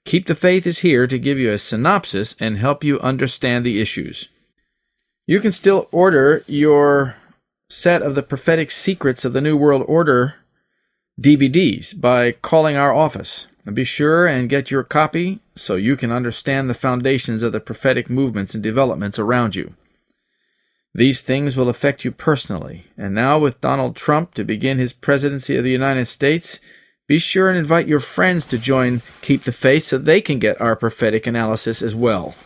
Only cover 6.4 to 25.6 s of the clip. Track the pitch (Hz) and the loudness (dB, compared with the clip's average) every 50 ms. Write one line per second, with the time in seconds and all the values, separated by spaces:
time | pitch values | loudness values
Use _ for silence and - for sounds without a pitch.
6.4 | - - 147 143 147 151 147 143 143 147 143 139 139 131 - - _ _ _ _ | 0 -4 -2 0 4 4 6 6 6 4 4 2 2 0 -4 -12 _ _ _ _
7.4 | _ _ _ _ _ - - - - 175 175 170 104 147 139 139 131 - 143 131 | _ _ _ _ _ -12 -8 -2 2 2 2 2 0 0 -2 -2 -4 -4 -8 -4
8.4 | - - 165 160 156 - - - - 190 196 - - 139 123 - - 127 117 131 | 0 0 2 2 0 -2 -4 -2 -2 -2 -2 0 0 -2 -2 0 -4 -2 -2 0
9.4 | 143 151 156 143 143 147 143 135 127 - 151 170 175 151 131 123 123 139 - - | 0 2 2 4 4 4 4 4 2 2 2 2 4 4 4 2 2 0 -2 -8
10.4 | _ _ _ _ _ _ _ _ _ _ _ _ _ _ - - 120 139 151 139 | _ _ _ _ _ _ _ _ _ _ _ _ _ _ -10 0 4 6 6 6
11.4 | 139 131 135 175 190 131 95 - - - - - - 123 127 123 120 120 120 _ | 6 4 4 2 2 2 0 -2 -6 -12 -10 -2 0 2 2 4 2 2 0 _
12.4 | - - - 160 156 156 143 139 143 143 117 143 156 147 - 101 90 - - - | -4 0 2 2 2 2 0 0 0 0 2 2 2 0 0 -6 -10 -10 -10 -12
13.4 | - _ _ _ - 104 104 123 131 - - - 143 151 160 170 175 175 143 127 | -12 _ _ _ -12 -8 -4 -4 -4 -4 -2 0 2 2 4 4 4 2 2 0
14.4 | 123 117 139 139 131 - 135 139 123 - - 151 156 151 - 170 175 185 190 - | -2 0 -2 -2 -2 -2 -2 -4 -4 0 0 0 0 2 0 -4 -4 -4 -6 -8
15.4 | _ _ _ - - - 101 92 101 117 139 135 131 117 117 123 123 117 107 - | _ _ _ -14 -6 -4 -4 -2 0 0 -2 0 -2 -4 -4 -4 -4 -6 -6 -6
16.4 | - 143 135 135 135 127 117 - - 131 123 123 123 131 135 123 - - 117 110 | -4 -4 -2 -2 -2 -4 -4 -4 -2 -2 -2 0 0 0 0 0 -2 -4 -4 -2
17.4 | 117 117 104 110 - - 113 - - 135 131 127 - - 123 131 139 127 110 104 | -2 -2 -2 -4 -8 -8 -12 -2 0 0 0 0 -2 -2 -2 -2 0 -2 -2 -4
18.4 | 98 - - 113 104 113 110 131 135 123 92 73 101 101 - - 107 107 123 123 | -6 -6 -6 -6 -6 -2 0 0 0 0 0 -4 -6 -6 -4 -4 -2 0 0 0
19.4 | 120 110 92 98 - - - _ _ _ _ _ _ _ _ _ _ _ _ _ | 0 -2 -2 -6 -10 -10 -12 _ _ _ _ _ _ _ _ _ _ _ _ _
20.4 | _ _ _ _ _ _ _ _ _ _ - 92 120 135 131 - - - 131 139 | _ _ _ _ _ _ _ _ _ _ -2 2 2 2 2 0 -2 -2 -2 -2
21.4 | 143 143 131 131 127 123 117 - - 143 139 - - 117 - - - 160 151 131 | -2 -2 0 0 0 0 -2 0 -2 -2 -2 -2 -6 -8 -8 -4 -2 0 0 0
22.4 | - - 101 80 - - 69 87 - _ _ - 110 98 98 107 123 135 147 156 | -2 -6 -8 -8 -8 -12 -14 -16 -20 _ _ -10 -8 -6 -4 -2 0 2 2 2
23.4 | 151 139 123 - - 131 135 139 127 123 113 - - - 147 151 170 - - - | 2 0 -2 -2 -4 -2 -2 -2 -2 -4 -6 -6 -2 0 0 0 0 -4 -6 -8
24.4 | 104 - 110 107 123 131 135 131 127 120 - _ - - 143 139 139 143 143 135 | -4 -4 -4 -2 -2 -2 0 0 -2 -4 -6 _ -2 0 0 0 0 -2 -4 -4
25.4 | - - 135 127 | -6 -2 -2 0